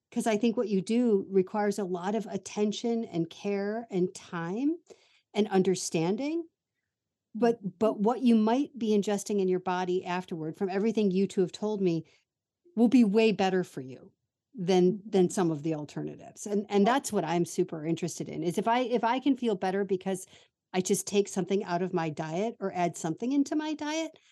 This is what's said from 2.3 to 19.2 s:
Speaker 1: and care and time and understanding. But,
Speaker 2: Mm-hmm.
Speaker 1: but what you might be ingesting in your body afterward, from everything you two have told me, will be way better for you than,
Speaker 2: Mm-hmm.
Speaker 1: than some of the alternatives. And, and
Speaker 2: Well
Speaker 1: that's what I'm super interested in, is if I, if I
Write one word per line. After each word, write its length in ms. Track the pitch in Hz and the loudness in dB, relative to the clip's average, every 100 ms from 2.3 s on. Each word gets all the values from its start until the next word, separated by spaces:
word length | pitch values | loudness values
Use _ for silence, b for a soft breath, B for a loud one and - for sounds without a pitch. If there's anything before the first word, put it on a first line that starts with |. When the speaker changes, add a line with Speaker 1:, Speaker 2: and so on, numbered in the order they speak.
| 196 - 208 208 202 240 233 226 | -8 -8 -2 -2 -2 -2 -2 -4
Speaker 1:
and 220 | 170 165 | -4 -6
care 600 | - 202 202 202 220 240 | -6 -6 -4 -4 -6 -4
and 240 | 190 185 | -2 -2
time 600 | 190 - 175 165 208 285 339 - b b b _ | -4 -10 -8 -6 -2 -2 -2 -8 b b b _
and 140 | 208 208 | -2 0
understanding. 960 | 190 185 180 - 185 165 226 285 330 330 _ _ _ _ _ _ _ _ | 2 2 0 -2 -2 0 -2 -4 -4 -8 _ _ _ _ _ _ _ _
But, 240 | 214 233 233 | 0 2 2
Speaker 2:
Mm-hmm. 100 | 190 - | -4 0
Speaker 1:
but 220 | 214 214 | 0 2
what 220 | 208 247 | 0 2
you 120 | 247 | 4
might 440 | 226 214 254 294 220 | 6 4 2 0 -2
be 120 | 220 | 2
ingesting 500 | 208 202 202 - 208 | 2 2 -2 -2 0
in 80 | 185 | 2
your 120 | 185 | 0
body 440 | 185 180 180 185 | 0 -2 -2 -2
afterward, 520 | 185 180 180 165 156 160 | -2 -4 -4 -6 -8 -4
from 140 | 196 | -4
everything 400 | 190 226 214 208 | 0 0 2 2
you 160 | 185 196 | 2 0
two 160 | - | 0
have 100 | 175 | -2
told 300 | - 214 214 | -2 -4 0
me, 220 | 185 165 b b b _ _ _ _ - | 0 0 b b b _ _ _ _ 2
will 120 | 240 | 4
be 160 | 262 | 6
way 280 | 214 214 226 | 6 6 4
better 320 | 185 190 185 | 4 2 0
for 160 | 175 - | -2 -8
you 300 | 131 127 - _ _ _ _ | -14 -16 -20 _ _ _ _
than, 400 | 269 175 185 180 | -6 2 4 4
Speaker 2:
Mm-hmm. 160 | 202 220 | 2 0
Speaker 1:
than 200 | 196 180 | 2 2
some 200 | - 170 | 2 0
of 120 | 151 | 0
the 120 | 160 | -4
alternatives. 720 | 151 147 160 151 143 - - 208 | -6 -6 -10 -10 -12 -18 -16 -4
And, 200 | 202 208 | -4 0
and 140 | 202 | 4
Speaker 2:
Well 100 | 202 | 4
Speaker 1:
that's 180 | 269 - | 4 0
what 120 | 202 | -2
I'm 200 | 156 170 | 0 0
super 400 | 170 - 180 160 156 | 0 0 -2 -4 -4
interested 420 | 165 165 - - | -2 -4 -6 -8
in, 140 | 151 | -6
is 160 | 170 170 | -4 -2
if 100 | 208 | 0
I, 120 | 240 | 0
if 240 | 247 233 | 0 0
I 140 | 226 254 | 0 0